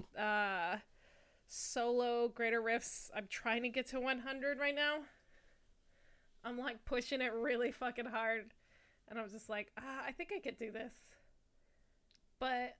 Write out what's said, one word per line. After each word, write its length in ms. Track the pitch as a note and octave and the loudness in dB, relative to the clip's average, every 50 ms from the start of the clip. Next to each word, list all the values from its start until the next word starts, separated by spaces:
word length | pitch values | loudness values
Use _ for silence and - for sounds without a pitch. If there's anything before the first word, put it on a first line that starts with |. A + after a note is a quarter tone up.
| - - - | -12 -8 -4
uh, 600 | - G#3+ G#3+ G#3 G#3 G#3 G3 F#3+ F3+ E3+ F3 G3 G#3 - - - - - - - - - - - _ _ | 0 2 4 4 4 4 2 2 2 0 0 0 -2 -6 -10 -20 -20 -20 -20 -20 -20 -20 -20 -20 _ _
solo 840 | - - - - - - B3 A#3 A#3+ A#3+ B3 B3 A#3+ A#3+ A#3+ A#3+ A#3+ | -8 -4 -2 0 0 2 2 4 4 4 4 4 4 4 4 4 2
Greater 320 | - - A#3 A3+ A#3 A#3 | 2 2 2 4 4 4
Rifts. 500 | A3 A3+ A#3 B3 - - - - - - - | 4 4 2 2 2 0 0 -2 -2 -4 -4
I'm 120 | G#3+ G3+ | -6 -4
trying 360 | - - - - A#3 A3+ A#3 B3 | -4 -6 -2 0 2 2 2 2
to 60 | B3 | 0
get 180 | A#3 C4 B3 | 0 0 -2
to 120 | - C4 C4 | -2 -2 -2
one 200 | B3 C4 C4 B3 | 0 0 0 0
hundred 400 | A#3+ C4+ C4+ C4+ C4+ C#4+ C#4+ C4 | -2 -4 -4 -2 0 0 0 2
right 140 | C#4+ C#4+ C#4+ | 2 2 2
now. 240 | C#4+ D4 D4 D4+ D#4 C#4+ - - - _ - - - - - - _ _ _ - _ _ - - - - - - - - - - - - | 4 4 2 2 0 -2 -8 -16 -20 _ -20 -20 -20 -20 -20 -20 _ _ _ -20 _ _ -20 -20 -20 -20 -20 -20 -20 -20 -20 -16 -10 -6
I'm, 120 | A#3 A#3+ | -6 -4
like, 280 | A#3+ B3+ C4+ A3+ A3+ - | -2 -2 -4 -4 -6 -4
pushing 360 | - B3+ B3 A#3+ - C#4+ C4 | 0 0 0 0 0 0 0
it 120 | B3+ A#3+ A3 | 0 0 0
really 380 | A3+ A#3 D4 B3 A#3 B3 C#4+ | 2 2 2 2 2 2 0
fucking 340 | - - B3+ A#3+ A#3+ A#3+ A#3 | 0 -2 -4 -4 -2 -4 -4
hard. 480 | B3 A3 A3 A3+ A3 A3+ A3 G#3+ A3+ - - - - - - - - _ _ - - | -2 -2 0 2 2 2 2 0 -6 -16 -20 -20 -20 -20 -20 -20 -20 _ _ -14 -8
And 100 | G#3+ A3+ | -6 -6
I'm 100 | A3 G3 | -6 -6
just 200 | G#3 A3 - - | -8 -10 -6 -4
like, 220 | G#3+ G#3 G#3 - - | -4 -4 -4 -6 -8
"Ah, 260 | G#3+ B3 C4+ C4+ C4+ - | -12 -10 -8 -6 -6 -6
I 40 | - C4 | -6 -6
think 180 | - F4 - G#4 | -6 -6 -4 -4
I 60 | F4 | -4
could 180 | - B3+ - | -4 -6 -6
do 140 | - A3+ G#3+ | -6 -6 -6
this." 220 | G#3+ A3 A3+ A#3+ - - - - - - - - - - _ _ _ - _ _ _ _ _ _ _ _ _ _ - - _ - _ - | -6 -6 -8 -8 -12 -16 -18 -20 -20 -20 -20 -20 -20 -20 _ _ _ -20 _ _ _ _ _ _ _ _ _ _ -20 -20 _ -14 _ -4
But, 380 | B3+ C4 B3 B3 B3 B3 B3 | -2 0 0 0 -2 -4 -6